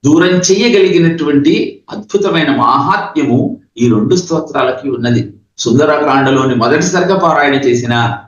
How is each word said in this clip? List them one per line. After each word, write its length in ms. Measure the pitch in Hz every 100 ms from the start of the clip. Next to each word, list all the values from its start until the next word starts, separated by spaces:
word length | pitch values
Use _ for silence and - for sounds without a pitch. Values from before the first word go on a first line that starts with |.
| 139
దూరం 320 | 165 180 180
చేయగలిగినటువంటి 1500 | 190 202 240 202 185 175 165 165 147 143 143 208 - - _
అద్భుతమైన 640 | 104 - 202 196 160 147 120
మాహాత్మ్యము 1040 | 117 - 123 196 - 156 131 120 - - _ -
ఈ 120 | 120
రెండు 260 | 104 104 180
స్తోత్రాలకి 760 | - 165 - 139 131 131 139
ఉన్నది. 440 | 120 120 113 - - _ -
సుందరకాండలోని 960 | 117 127 151 151 143 135 135 135 127 120
మొదటి 280 | 120 151
సర్గ 340 | 175 180 185 190
పారాయణ 360 | 170 147 143
చేసిన 640 | 135 135 120 120 120 120 117